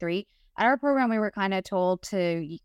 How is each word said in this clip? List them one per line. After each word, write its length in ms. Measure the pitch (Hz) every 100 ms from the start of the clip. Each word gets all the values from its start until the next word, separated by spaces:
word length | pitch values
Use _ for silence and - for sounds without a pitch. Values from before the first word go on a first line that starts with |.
three. 260 | 170 185 - _ _ -
At 80 | 226
our 100 | 269
program, 340 | 285 269 240
we 80 | 220
were 140 | 214
kinda 300 | 208 196 190
told 400 | - 190 180 180 -
to 360 | 190 175 165 151
y-, 120 | 165